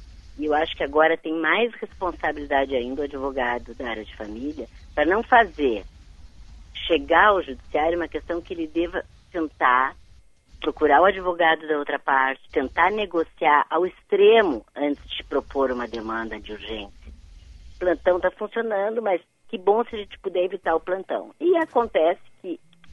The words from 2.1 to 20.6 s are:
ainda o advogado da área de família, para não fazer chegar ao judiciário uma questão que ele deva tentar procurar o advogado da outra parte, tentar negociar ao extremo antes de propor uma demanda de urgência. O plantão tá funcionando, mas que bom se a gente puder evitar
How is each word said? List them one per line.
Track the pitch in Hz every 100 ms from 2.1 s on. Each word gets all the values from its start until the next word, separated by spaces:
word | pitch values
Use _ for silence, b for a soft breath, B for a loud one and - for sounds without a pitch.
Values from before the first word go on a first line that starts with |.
| 151 160 147 143 139 135
ainda | 135 120 135
o |
advogado | 143 139 135 135 120 120 120
da | 117 127
área | 110
de | 104 -
família, | 107 110 143 156 113 b b
para | -
não | 151 202
fazer | 226 247 202 - 139 107 - - - - - - - - - - -
chegar | 160 139 165 208
ao | 196
judiciário | 143 123 - 151 160 175
uma | 160
questão | 151 - 170
que | 160
ele | 170 156
deva | 165 170 - - - -
tentar | 180 156 - 139 127 135 - - - - _ _ -
procurar | 156 - 151 156
o |
advogado | 185 190 180 170 165 156 156
da | 147
outra | 143 147
parte, | - 135 131 131 -
tentar | 156 131 - 175
negociar | 214 202 170 160 - 160 147 -
ao | 160 185
extremo | - _ 196 202 226 196 117 - -
antes | 147 143 -
de | -
propor | - 143 - 139 131
uma | 123 117
demanda | 113 110 113 110 107
de | 104
urgência. | 104 104 110 101 - - - - - - - -
O | -
plantão | 180 165 185 180
tá | 185
funcionando, | - 214 226 226 196 202 226
mas | 208 175 - _ -
que | 214
bom | 190 214
se | 233 214
a |
gente | 202 -
puder | 196 180
evitar | 185 190